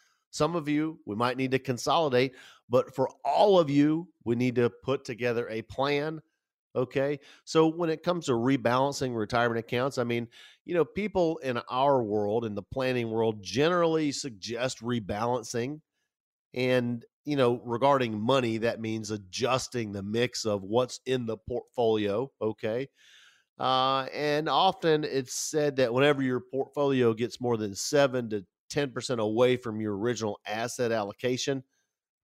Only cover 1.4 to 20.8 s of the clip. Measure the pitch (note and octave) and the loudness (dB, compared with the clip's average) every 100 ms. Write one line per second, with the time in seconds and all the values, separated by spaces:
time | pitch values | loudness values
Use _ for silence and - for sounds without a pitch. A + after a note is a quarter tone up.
1.4 | C3 C3 C3 A#2+ - D3+ D#3 B2 C3 - | 0 0 0 -4 2 2 4 2 2 -2
2.4 | - - - B2 - - B2+ - C#3 D#3+ | -20 -20 0 2 2 -2 -2 -2 0 4
3.4 | G#3 F#3+ D3+ C#3+ D3 D#3+ F3 _ A2 A#2+ | 6 6 6 4 4 2 -4 _ -2 0
4.4 | B2+ A#2+ A#2+ - - C#3 - G#2+ B2 A#2 | 0 2 2 0 -4 -4 -4 -4 -2 -2
5.4 | F#2+ A2 A2 - C3+ C#3+ D3+ D#3+ _ _ | -4 -8 -8 -4 0 0 -2 -8 _ _
6.4 | _ _ _ B2 B2+ C#3 C#3 D3 - - | _ _ _ -4 -2 0 -2 -4 -10 -20
7.4 | - D#3+ D#3+ D#3+ E3+ D#3 F3 F3 D#3 A#2 | -2 4 4 2 -2 -2 -2 -2 0 0
8.4 | B2 C3+ A2+ B2 C#3 C#3 C3 A#2 G#2 A#2+ | 2 2 2 2 2 -2 -4 -4 -2 0
9.4 | A#2+ A#2 A2+ B2 C#3 C3 A#2+ A#2+ A#2 - | 0 -2 -2 -2 -2 -2 -2 -2 -4 -14
10.4 | - _ - E3+ D3+ - G#3 G3 E3 D#3+ | -20 _ -4 -2 0 -2 -4 0 0 0
11.4 | C3 A#2+ - B2 C#3+ C3+ G#2+ G#2+ G#2 A2+ | -4 -4 -4 0 4 4 2 0 0 -2
12.4 | A2+ G2+ F#2+ C3+ B2+ B2 A#2 A2 A2+ G#2+ | -2 -8 -8 -4 0 0 -2 0 0 -2
13.4 | F#2 G#2 D#3 F3+ E3 D#3+ D3+ C3 C#3+ G2+ | -6 0 2 2 2 2 -2 -4 -8 -10
14.4 | F#2+ A#2 B2+ - A2+ A#2+ F#2 G#2 A#2 B2 | -8 -4 -4 -4 -4 -2 -2 -4 -2 -2
15.4 | A2 A#2+ B2 D#3 _ _ _ _ _ _ | -4 -4 -4 -8 _ _ _ _ _ _
16.4 | _ B2+ B2+ B2+ A#2+ A#2+ - _ D3 C#3+ | _ -2 2 2 0 -4 -10 _ -4 2
17.4 | A#2+ B2 A2+ A#2 C3+ C#3 A#2+ G#2+ A2+ C3+ | 2 2 -4 0 2 2 0 -2 2 2
18.4 | A#2+ A2+ A2+ G2+ A2+ A2 G#2 G#2+ F#2 F2+ | 2 0 -2 -2 -6 -6 -6 -8 -8 -4
19.4 | A#2+ B2+ - B2 G#2+ G2 G2 A2+ B2 - | 0 0 -2 -6 -6 -6 -4 0 0 -2
20.4 | A2+ G#2 F#2+ A2+ | -2 -2 0 0